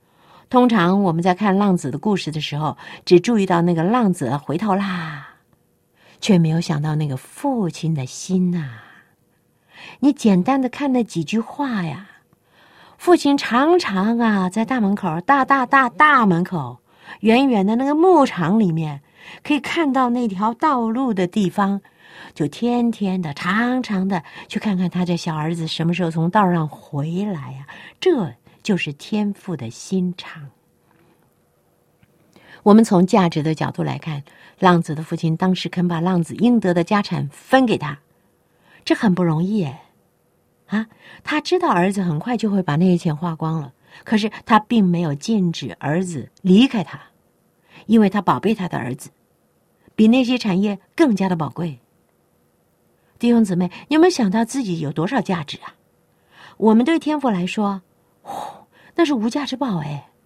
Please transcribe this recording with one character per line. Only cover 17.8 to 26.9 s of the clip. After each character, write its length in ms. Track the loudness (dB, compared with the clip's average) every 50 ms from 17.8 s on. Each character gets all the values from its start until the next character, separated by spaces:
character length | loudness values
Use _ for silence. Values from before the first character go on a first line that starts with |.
| 0
个 100 | -2 0
牧 300 | 2 4 6 6 6 4
场 340 | 2 0 -2 -2 0 2 2
里 140 | 2 2 0
面， 280 | -2 -4 -6 -8 -12 _ _ _ _ -20 -20 -20 -20 _
可 100 | -2 -2
以 60 | -2
看 340 | -2 -4 -4 -2 -2 0 2
到 160 | 0 0 0
那 180 | 0 0 -2 -2
条 260 | -2 0 -2 -2 -2
道 360 | 0 0 0 2 2 0 -2
路 240 | -2 -2 -2 -2 0
的 120 | 0 -2 -2
地 220 | 0 0 -2 0
方， 320 | 0 0 0 0 -2 -4 -6 -14 _ _ _ -20 -20 -20 -20 -20 -6
就 100 | -6 -6
天 460 | -4 -4 -4 -2 -2 0 0 0 -2
天 300 | -2 -2 -4 -2 -2 -2
的， 120 | -4 -6 -8
常 480 | -6 -4 -2 0 0 0 0 -2 -4
常 240 | -4 -4 -4 -2 -2
的 160 | -2 -2 -4 -6 -10 -20 -20 -18 -8
去 100 | -8 -6
看 160 | -4 -2 -2
看 140 | 0 -2 -2
他 160 | -2 -2 -2
这 100 | -2 -2
小 180 | -4 -4 -6 -6
儿 220 | -4 -4 -4 -4
子 100 | -4 -6
什 220 | -8 -6 -4 -2 -2
么 60 | 0
时 100 | 0 -2
候 80 | -2
从 180 | -2 -2 -2 2
道 220 | 2 2 2 4
上 160 | 2 0 -2 -4
回 560 | -6 -14 -18 -10